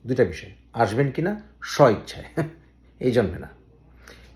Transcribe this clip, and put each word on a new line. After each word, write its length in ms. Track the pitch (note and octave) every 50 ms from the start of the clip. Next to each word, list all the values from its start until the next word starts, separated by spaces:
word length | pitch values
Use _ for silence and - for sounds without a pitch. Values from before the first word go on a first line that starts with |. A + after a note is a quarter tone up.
| -
দুইটা 180 | A2+ B2+ - A#2+
বিষয়, 260 | F2+ E2 - - - - - _ _ -
আসবেন 380 | A2+ A#2 G2+ G#2+ A#2+ C#3+ C#3
কিনা 300 | B2+ - D#3+ - G#3 G#3+ - - - _ -
স্বইচ্ছায়, 840 | - - - D3 B2 G2+ - - - - - - - - - D#3 - - - - _
<laughs> 320 | _ _ _ _ _ -
এই 120 | - B2+ A2+
জন্মে 260 | B2 G#2+ E2+ F2 -
না, 100 | - - - - - _ - _ _ - - - - - - - - - -